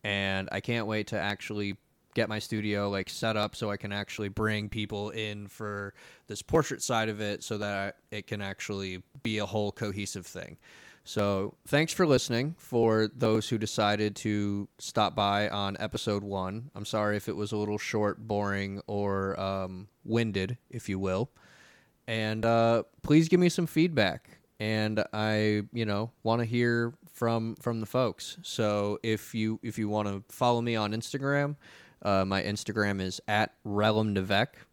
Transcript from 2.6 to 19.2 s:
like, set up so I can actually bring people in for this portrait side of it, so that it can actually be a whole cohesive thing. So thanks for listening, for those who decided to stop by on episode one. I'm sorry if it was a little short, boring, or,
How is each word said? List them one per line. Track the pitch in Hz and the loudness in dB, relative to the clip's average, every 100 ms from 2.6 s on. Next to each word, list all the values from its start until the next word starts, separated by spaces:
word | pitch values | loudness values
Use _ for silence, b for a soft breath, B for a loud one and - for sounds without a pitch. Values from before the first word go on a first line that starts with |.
| 104 101 101 | 0 0 0
like, | 98 95 | -2 -4
set | - 113 107 | -4 -2 0
up | 104 - | -2 -2
so | 110 | -6
I | 101 | -4
can | 101 | -6
actually | 101 101 - 101 | -6 -6 -6 -6
bring | 101 107 107 104 | -2 0 0 -4
people | 110 104 104 104 | -6 -6 -4 -6
in | 110 107 104 101 | -6 -8 -8 -12
for | - 107 101 101 B B B _ | -12 -8 -8 -10 B B B _
this | 104 | -12
portrait | - 151 147 139 | 0 2 2 -4
side | - 117 110 | -2 0 0
of | 107 | -2
it, | 104 101 | -4 -4
so | - 107 | -4 -4
that | 104 101 98 - _ | -2 -2 -4 -8 _
it | 107 - | -12 -8
can | 104 | -6
actually | 98 95 - 101 95 92 - - | -6 -8 -6 -6 -6 -8 -12 -10
be | 117 107 | -4 -2
a | 98 | -2
whole | 107 104 | 0 -2
cohesive | - 104 98 98 101 87 | -2 -6 -4 -6 -8 -10
thing. | 92 85 - B B B B - | -12 -14 -16 B B B B -6
So | - 101 98 101 - - | 0 2 2 -2 -8 0
thanks | 143 165 | 2 2
for | - 175 | 2 4
listening, | 131 - 117 139 170 | 4 4 -2 -2 -6
for | - 123 113 110 110 | -2 2 4 4 2
those | 120 113 110 107 | 2 2 2 2
who | 113 | -2
decided | 107 - 104 104 107 101 | -2 0 2 2 0 0
to | - 104 101 101 101 _ | -2 0 0 -2 -4 _
stop | - - 104 | -6 0 0
by | 107 101 101 107 | 2 2 2 0
on | 101 98 98 | -2 -4 -4
episode | 107 - - 101 | -6 -4 -2 -2
one. | 101 98 92 104 135 | -2 -4 -4 -6 -10
I'm | - 101 | -12 -4
sorry | 107 104 104 | 0 0 0
if | - | -2
it | 95 | -4
was | 104 | -2
a | 107 | -2
little | 104 104 | -2 -2
short, | - 110 104 - 110 | -2 0 0 0 -4
boring, | 104 101 98 98 98 - | -2 0 -2 -4 -8 -6
or, | 101 101 98 | -2 0 0